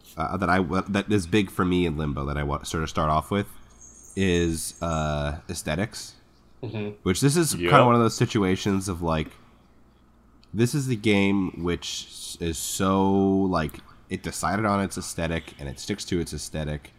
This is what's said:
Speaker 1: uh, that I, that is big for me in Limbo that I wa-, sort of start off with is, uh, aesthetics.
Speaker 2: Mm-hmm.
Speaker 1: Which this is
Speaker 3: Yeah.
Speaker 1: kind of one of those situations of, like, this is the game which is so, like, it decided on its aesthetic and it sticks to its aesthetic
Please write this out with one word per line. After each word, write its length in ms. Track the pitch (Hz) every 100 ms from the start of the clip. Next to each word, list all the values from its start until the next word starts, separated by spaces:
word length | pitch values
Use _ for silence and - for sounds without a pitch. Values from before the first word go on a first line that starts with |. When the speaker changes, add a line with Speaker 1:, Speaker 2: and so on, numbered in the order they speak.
| - -
Speaker 1:
uh, 200 | - 92
that 120 | 90
I, 100 | 92 90 92 95
that 220 | 98 98
is 160 | 104 85
big 240 | 107 98
for 120 | - 90
me 200 | 90 87
in 120 | 76
Limbo 280 | 76 69 69
that 120 | 73
I 60 |
wa-, 200 | 71 71
sort 180 | - 85
of 60 | 78
start 200 | - 78
off 200 | 76 -
with 160 | 101 101 - - - - - - 95
is, 580 | 95 87 85 80 - -
uh, 560 | 85 80 76 73 73 76 -
aesthetics. 640 | 85 80 78 110 - - - _ _ _ -
Speaker 2:
Mm-hmm. 320 | 110 107 104 -
Speaker 1:
Which 180 | 95 95
this 160 | 139 165
is 160 | 156
Speaker 3:
Yeah. 160 | 92 87
Speaker 1:
kind 120 | 139
of 40 | 123
one 60 | 117
of 60 |
those 140 | 113 -
situations 720 | 117 113 95 92 107 95 95
of, 120 | 85
like, 240 | 85 78 78 - - - _ - - _ _ _ _ - _
this 200 | 95 123
is 140 | 151 131
the 80 | 110
game 680 | 107 101 98 98 92 -
which 720 | 87 85 - - - - - -
is 180 | 85 80
so, 540 | - - 95 98 98 98 98 95
like, 360 | 95 87 78 - - - -
it 140 | 92
decided 420 | 85 - 82 101 107
on 140 | 101
its 160 | 95 92
aesthetic 560 | - - 82 82 - -
and 80 | 69
it 120 | 64
sticks 260 | - 104 -
to 140 | 90
its 140 | 80
aesthetic 580 | 76 - 80 76 76 -